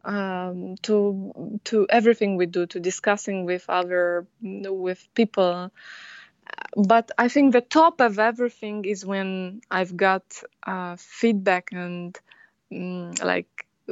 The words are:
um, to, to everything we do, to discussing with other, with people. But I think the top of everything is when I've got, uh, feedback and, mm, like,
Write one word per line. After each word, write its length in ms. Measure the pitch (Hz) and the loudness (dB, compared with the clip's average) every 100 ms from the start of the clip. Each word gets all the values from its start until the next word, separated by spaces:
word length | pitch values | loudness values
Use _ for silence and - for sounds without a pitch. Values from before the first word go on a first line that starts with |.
um, 720 | - 202 196 185 180 180 185 185 | -6 -4 -4 -4 -6 -8 -10 -10
to, 760 | - 214 202 196 190 - - 214 | 0 2 2 0 -8 -10 -10 -10
to 220 | - 220 196 | -2 0 4
everything 460 | 240 220 226 208 190 | 6 6 4 2 0
we 100 | 175 | 0
do, 200 | 175 175 | -2 -4
to 120 | 180 | -4
discussing 640 | 180 - - 202 - 196 | -4 -2 0 0 -2 -6
with 200 | 175 180 - | -4 -4 -2
other, 580 | 180 180 180 175 175 180 _ | -2 0 0 0 -2 -6 _
with 680 | 220 196 196 190 180 185 _ | -12 -10 -6 -4 -4 -6 _
people. 580 | - 220 - 180 175 180 _ - - - - - _ - - - - | 0 0 4 2 0 -8 _ -20 -20 -20 -20 -20 _ -18 -16 -8 -2
But 340 | 196 226 226 - | 4 4 4 0
I 80 | 240 | 2
think 240 | 285 277 | 6 6
the 80 | 240 | 4
top 380 | 247 311 330 - | 4 6 6 6
of 200 | 247 202 | 2 4
everything 640 | 220 233 247 - 214 208 | 0 2 -4 -4 -8 -6
is 200 | 196 196 | -4 -6
when 580 | 190 196 190 190 185 202 _ | -4 -4 -4 -4 -6 -12 _
I've 240 | 185 185 175 | -4 -4 2
got, 260 | 196 190 _ - - _ | 2 2 _ -20 -20 _
uh, 300 | - 190 180 175 | -8 -8 -8 -12
feedback 720 | - - 233 208 190 180 180 | -18 0 2 2 2 0 -2
and, 440 | 180 180 175 175 180 _ _ _ _ _ | -10 -8 -8 -10 -14 _ _ _ _ _
mm, 500 | 185 180 180 175 175 | -10 -8 -8 -8 -4
like, 240 | 175 - 180 - - _ - | -2 -2 -4 -18 -20 _ -10